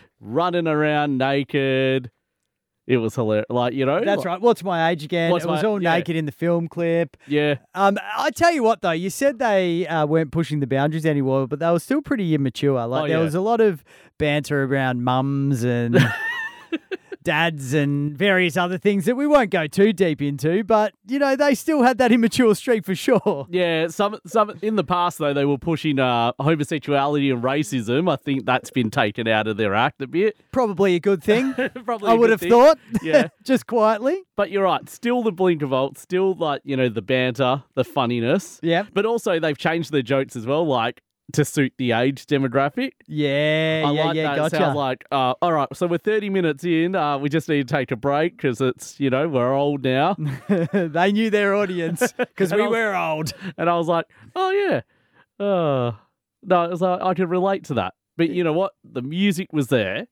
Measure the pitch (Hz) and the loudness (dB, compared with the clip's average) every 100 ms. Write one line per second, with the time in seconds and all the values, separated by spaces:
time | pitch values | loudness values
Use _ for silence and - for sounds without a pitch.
0 | _ _ 98 127 175 175 165 151 151 151 | _ _ -6 -2 0 0 0 0 0 0
1 | 147 131 135 143 135 147 135 131 131 131 | 0 0 0 -2 -2 -2 0 0 0 -2
2 | 123 - _ _ _ _ _ _ - 127 | -4 -14 _ _ _ _ _ _ -2 0
3 | 113 - 110 107 107 120 123 127 135 160 | 0 -2 0 0 0 -2 -2 0 0 0
4 | 220 202 170 170 233 226 180 170 165 170 | 0 -2 -2 -2 0 0 -2 0 0 -2
5 | 147 175 165 170 170 175 208 208 170 170 | -4 -2 0 0 -2 -2 -2 0 0 0
6 | 175 165 151 - 170 170 170 - 170 165 | 0 -4 -4 -4 -2 0 -2 -4 -2 0
7 | 170 _ - 147 147 143 _ - 196 202 | -2 _ -4 0 2 -2 _ 0 0 0
8 | 202 214 302 247 339 330 226 214 185 165 | -4 -4 -2 2 2 4 2 2 0 -2
9 | 185 - 277 233 247 196 180 170 170 165 | -4 -2 0 0 2 2 2 0 -2 0
10 | 151 160 156 160 165 151 135 135 147 156 | 2 2 0 -2 -2 -2 -2 0 0 0
11 | 156 147 135 131 131 143 165 170 - 277 | 0 0 2 0 -2 -2 0 0 0 -2
12 | 285 269 180 156 135 - 143 131 117 131 | -2 -2 0 0 0 0 0 0 0 -2
13 | 156 160 165 160 202 233 220 165 - - | 0 0 0 0 0 2 2 0 -8 -20
14 | _ - 151 147 143 147 135 135 131 123 | _ -4 -2 0 0 -2 0 0 0 0
15 | 123 127 139 139 139 131 120 120 120 117 | 0 0 0 0 0 0 0 0 2 4
16 | 123 906 - - 906 - - 330 - 381 | 4 0 -6 -8 -10 -14 -12 -12 -10 -16
17 | _ - - 151 170 156 131 147 143 143 | _ -10 -4 0 0 -2 -2 0 0 0
18 | 147 143 202 185 180 180 180 180 208 202 | -4 -2 2 2 2 0 -2 0 0 2
19 | 160 247 285 294 220 180 156 - 202 175 | 2 0 4 4 4 0 0 2 4 4
20 | 185 147 143 143 156 185 220 220 214 - | 0 0 -2 -2 0 0 2 2 2 -4
21 | 190 269 277 269 294 269 - 302 247 247 | -6 0 0 2 2 2 0 2 4 4
22 | 247 240 226 - 240 202 - 226 190 180 | 4 4 4 4 4 2 0 -2 -2 -2
23 | - 226 - 151 139 175 175 160 170 160 | 2 2 2 -2 -2 0 0 0 -2 -2
24 | 208 214 170 220 208 175 214 214 156 180 | -2 -4 -4 0 0 -2 -2 -2 0 0
25 | 175 - 151 139 143 143 - 156 156 139 | 0 -2 -2 0 0 0 -2 -2 -2 0
26 | 131 120 117 - 139 160 147 156 - 143 | 2 2 0 0 0 0 -2 -6 -2 0
27 | 139 147 139 123 120 143 147 131 107 123 | 0 0 0 0 -2 -2 -2 -4 -2 0
28 | 180 143 - 135 131 127 - - 113 139 | 0 -2 -2 -4 0 -2 -2 -2 0 0
29 | 110 104 113 110 107 104 107 101 131 - | 0 0 0 0 0 -2 0 0 0 -2
30 | 131 160 214 - _ - 226 180 196 175 | -6 -2 -2 -2 _ -2 -2 0 0 2
31 | 196 196 175 214 262 254 269 - 233 233 | 0 0 2 2 0 -2 -6 -6 -8 -4
32 | 202 226 226 220 175 233 277 311 - 226 | 2 4 4 4 4 6 8 6 0 -6
33 | 311 302 165 - - 262 - 247 214 214 | 2 2 2 -4 -2 -2 0 0 2 2
34 | 254 370 370 - 202 196 190 156 - - | -2 -4 -4 -4 -2 0 0 0 -4 -8
35 | 240 247 220 175 185 165 143 131 135 - | -2 0 0 0 0 0 0 -2 -2 -6
36 | - 180 190 185 160 139 139 135 127 110 | -6 -2 0 0 -2 -4 -4 0 0 -2
37 | 95 131 127 117 127 139 - - 127 - | -2 0 0 0 0 0 -4 -4 -2 -2
38 | 123 120 117 180 - - 165 170 208 190 | 0 0 0 0 -2 -8 -2 -2 -2 -2
39 | 214 233 - 170 156 143 165 165 160 147 | -2 -2 -2 -2 -2 -2 0 -2 -2 -2
40 | 117 135 135 127 113 147 170 127 117 - | 0 -2 -2 -6 -4 -2 0 0 -2 -4
41 | _ _ - - 143 - 135 - 123 113 | _ _ -6 -2 0 0 -2 0 0 2
42 | 127 135 - 143 135 123 139 185 262 - | 0 -2 -2 0 0 0 0 -2 -6 -8
43 | - 151 147 139 151 156 160 160 156 151 | -10 -4 -2 0 0 0 0 0 0 0
44 | 156 156 156 143 156 156 143 143 135 127 | 0 0 -2 -2 -2 0 0 0 -2 -4
45 | - 139 127 127 175 160 135 - 175 170 | -4 -2 0 0 0 0 -2 -2 -2 -2
46 | - 214 208 190 165 139 175 160 170 190 | -2 -2 0 0 0 -2 0 0 0 0
47 | 147 143 143 160 151 147 131 151 127 117 | -2 -2 -2 -2 0 0 0 -2 -2 -4
48 | 139 143 170 - 143 120 131 - - - | 0 0 0 -2 -4 0 -2 -2 -10 -4
49 | 139 131 160 135 123 135 143 143 131 131 | 0 0 0 0 0 0 -2 -2 -2 0
50 | 160 202 151 131 - 196 165 202 170 151 | 0 -2 -6 -6 -2 -2 0 -2 -2 0
51 | 185 208 226 208 202 202 202 180 165 170 | 0 2 0 2 2 0 -2 -4 -4 -2
52 | 247 - 247 - 190 202 214 226 220 190 | -2 -2 -6 -2 -2 0 0 0 0 -2
53 | 165 156 160 - 190 156 170 175 165 170 | -2 -4 -6 -8 -12 -4 0 0 0 -2
54 | 160 _ - 370 370 392 403 165 - _ | -2 _ -12 -4 -2 0 0 -2 -4 _
55 | _ _ _ - 202 190 160 135 120 107 | _ _ _ -6 -2 0 0 0 -2 -6
56 | _ _ _ _ 190 180 170 180 185 180 | _ _ _ _ 0 2 2 -2 -2 0
57 | 185 180 180 180 190 196 - 127 92 - | -2 -2 -2 0 0 -2 -4 -4 -4 -6
58 | _ - 165 151 170 156 190 - - 123 | _ -2 0 0 0 0 -2 -6 -14 -10
59 | 127 165 202 170 190 156 131 127 98 104 | -6 0 0 0 -2 -2 0 0 0 -4
60 | 233 | -8